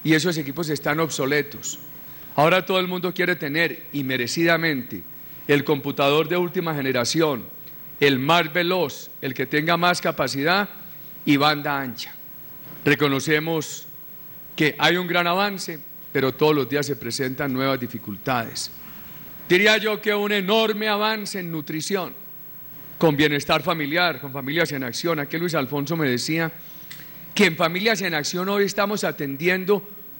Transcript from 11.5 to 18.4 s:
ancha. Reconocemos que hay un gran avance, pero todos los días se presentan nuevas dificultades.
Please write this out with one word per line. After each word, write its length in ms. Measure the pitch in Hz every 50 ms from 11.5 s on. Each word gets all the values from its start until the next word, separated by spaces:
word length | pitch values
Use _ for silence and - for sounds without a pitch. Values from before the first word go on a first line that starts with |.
| 151 147 143 147 143 139
ancha. 340 | 135 123 110 - - - - - - - - - - - - - - - - - -
Reconocemos 1040 | 139 143 - 151 143 139 135 - 156 151 151 156 165 165 160 147 - - - - - - - - - - - - - - - - - -
que 220 | - 156 143 - -
hay 180 | 147 160 170
un 120 | 180 180 170
gran 180 | 170 175 175
avance, 540 | 175 175 190 202 208 196 180 - - 165 147 - - - - - - -
pero 200 | 143 131 135 131
todos 220 | - 151 156 156
los 140 | 143 131 117
días 180 | 139 147 143
se 80 | 135 139
presentan 580 | - - 120 117 - 135 127 127 127 147 139 127
nuevas 280 | 127 135 135 135 127
dificultades. 880 | 123 113 - 113 - - 101 92 - 135 127 120